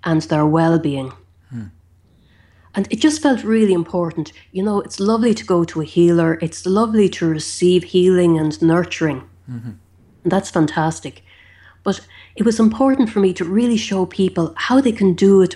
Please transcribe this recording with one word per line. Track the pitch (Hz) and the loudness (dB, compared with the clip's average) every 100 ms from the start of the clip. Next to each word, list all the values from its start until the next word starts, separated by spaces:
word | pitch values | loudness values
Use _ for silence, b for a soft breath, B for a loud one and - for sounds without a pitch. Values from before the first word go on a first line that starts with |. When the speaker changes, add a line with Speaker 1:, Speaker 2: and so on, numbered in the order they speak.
Speaker 1:
and | 165 160 | -2 -2
their | 156 156 151 | 0 0 2
well-being. | 160 165 165 160 139 131 - _ _ - | 2 2 2 0 -6 -8 -14 _ _ -18
Speaker 2:
Hmm. | 120 98 _ _ _ _ _ b b b b b | -14 -14 _ _ _ _ _ b b b b b
Speaker 1:
And | - 196 | -8 -6
it | 220 | -2
just | 311 302 | -2 0
felt | 285 233 | -2 -2
really | 220 220 208 | 0 2 2
important. | 180 165 180 170 165 151 b b | 0 -2 -4 -4 -6 -10 b b
You | 185 | -6
know, | 202 202 | -4 -4
it's | - - | -6 -4
lovely | 202 226 233 214 | -2 2 2 0
to | - | 0
go | 180 | 0
to | 165 160 | 0 -4
a | 151 | -4
healer, | - 170 170 165 165 | 2 4 4 2 0
it's | 165 - 185 | -6 -8 -2
lovely | 196 226 220 190 | 0 2 2 2
to | - 165 | 2 -2
receive | 156 - - 180 180 170 | -2 -6 0 2 2 2
healing | 185 180 180 175 160 | 2 4 4 4 2
and | 156 151 | 0 0
nurturing. | 165 170 175 - 160 131 - _ - | 2 2 0 -4 -4 -4 -12 _ -14
Speaker 2:
Mm-hmm. | 120 117 101 _ _ _ _ | -14 -12 -16 _ _ _ _
Speaker 1:
And | 175 | -2
that's | 190 190 | -2 -2
fantastic. | 180 151 - 156 160 143 - b b b b b b | -2 0 0 -4 -4 -12 -18 b b b b b b
But | 196 190 B B B - | -6 -6 B B B -4
it | |
was | 220 220 | -2 2
important | 220 220 269 269 220 | 0 2 0 2 0
for | 208 | 0
me | 190 | 0
to | 180 170 | -2 -4
really | 202 240 220 | -2 0 -2
show | - 190 180 | -2 -4 -4
people | - 185 180 160 - | -2 -2 -2 -4 -4
how | - 254 | 0 2
they | 262 | 2
can | 220 196 | 0 0
do | 175 196 196 | 2 4 6
it | 180 | 4